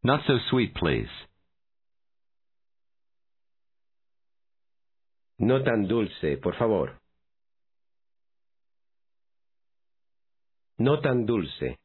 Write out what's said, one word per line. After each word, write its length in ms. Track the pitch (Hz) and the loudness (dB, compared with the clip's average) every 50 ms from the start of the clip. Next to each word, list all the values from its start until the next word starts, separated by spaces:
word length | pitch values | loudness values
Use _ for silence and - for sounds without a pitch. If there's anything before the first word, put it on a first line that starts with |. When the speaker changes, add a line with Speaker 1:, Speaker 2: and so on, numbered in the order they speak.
Speaker 1:
Not 180 | - 120 139 147 - | 4 2 2 2 2
so 120 | - 135 120 - - | 2 2 2 2 0
sweet, 240 | - 127 113 95 - | 2 2 2 0 -2
please. 360 | - 90 80 65 57 55 - - - - - _ _ _ _ _ _ _ _ _ _ _ _ _ _ _ _ _ _ _ _ _ _ _ _ _ _ _ _ _ _ _ _ _ _ _ _ _ _ _ _ _ _ _ _ _ _ _ _ _ _ _ _ _ _ _ _ _ _ _ _ _ _ _ _ _ _ _ _ _ _ _ _ _ _ _ _ _ _ _ _ _ - | 0 0 2 2 0 -2 -6 -12 -20 -20 -20 _ _ _ _ _ _ _ _ _ _ _ _ _ _ _ _ _ _ _ _ _ _ _ _ _ _ _ _ _ _ _ _ _ _ _ _ _ _ _ _ _ _ _ _ _ _ _ _ _ _ _ _ _ _ _ _ _ _ _ _ _ _ _ _ _ _ _ _ _ _ _ _ _ _ _ _ _ _ _ _ _ -2
Speaker 2:
No 240 | - 110 127 135 | 2 2 2 2
tan 260 | 135 135 117 110 101 92 | 2 0 0 0 0 0
dulce, 500 | 113 117 107 92 - - - 78 71 69 | 0 0 0 -2 -4 -4 -4 -4 -4 -2
por 160 | - 90 87 | -2 -4 -2
favor. 420 | - 123 113 107 90 67 - - - _ _ _ _ _ _ _ _ _ _ _ _ _ _ _ _ _ _ _ _ _ _ _ _ _ _ _ _ _ _ _ _ _ _ _ _ _ _ _ _ _ _ _ _ _ _ _ _ _ _ _ _ _ _ _ _ _ _ _ _ _ _ _ _ _ _ _ _ _ _ _ _ _ _ _ - | 0 0 0 2 0 -2 -4 -8 -18 _ _ _ _ _ _ _ _ _ _ _ _ _ _ _ _ _ _ _ _ _ _ _ _ _ _ _ _ _ _ _ _ _ _ _ _ _ _ _ _ _ _ _ _ _ _ _ _ _ _ _ _ _ _ _ _ _ _ _ _ _ _ _ _ _ _ _ _ _ _ _ _ _ _ _ 0
No 220 | 117 135 147 151 | 2 2 2 2
tan 260 | - 143 127 123 113 | 2 0 0 0 0
dulce. 500 | 107 120 104 82 67 - - 69 62 60 - | 0 0 -2 -2 -4 -6 -8 -8 -8 -8 -10